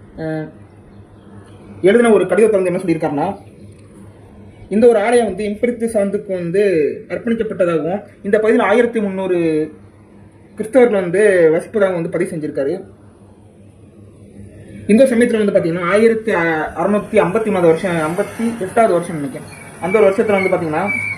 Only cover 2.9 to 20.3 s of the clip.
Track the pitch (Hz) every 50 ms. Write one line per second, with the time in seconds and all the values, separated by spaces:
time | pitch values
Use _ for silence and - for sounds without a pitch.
2.9 | 165 156 165 151 143 139 156 190 202 - - - - - - - - - - -
3.9 | - - - - - - - - - - - - - - - - 190 214 240 240
4.9 | 233 208 196 226 247 240 226 208 185 175 214 202 208 - - 240 240 - 233 226
5.9 | - 214 196 196 190 202 - - 190 180 175 170 170 196 208 202 180 160 147 131
6.9 | - - - - 175 165 - 233 233 226 220 220 202 170 190 170 170 156 147 160
7.9 | 185 202 - - - - - 196 202 208 214 214 240 247 220 190 208 240 240 226
8.9 | 233 226 202 196 190 190 190 185 180 175 170 165 156 151 156 156 - - - -
9.9 | - - - - - - - - - - - - - - 208 - - 269 247 233
10.9 | 208 196 180 175 170 196 214 208 190 180 165 160 156 170 - - - 220 196 190
11.9 | 185 170 165 170 - 165 180 - 185 160 147 147 147 147 135 139 - - - -
12.9 | - - - - - - - - - - - - - - - - - - - -
13.9 | - - 101 104 - - - - - - - - - - - - - - - -
14.9 | 208 240 269 - 233 226 240 - 214 214 208 196 185 185 165 165 165 180 175 175
15.9 | 190 208 226 226 226 220 - 220 196 175 170 165 160 156 151 - - - 175 196
16.9 | 208 208 - - - 208 180 170 185 226 220 214 190 185 175 165 160 160 202 190
17.9 | 170 165 156 156 175 185 202 - - - 226 233 226 - 196 185 - 240 226 220
18.9 | 180 170 170 185 175 156 143 135 131 147 - - - - - - - - - 175
19.9 | 196 220 208 196 190 - 214 208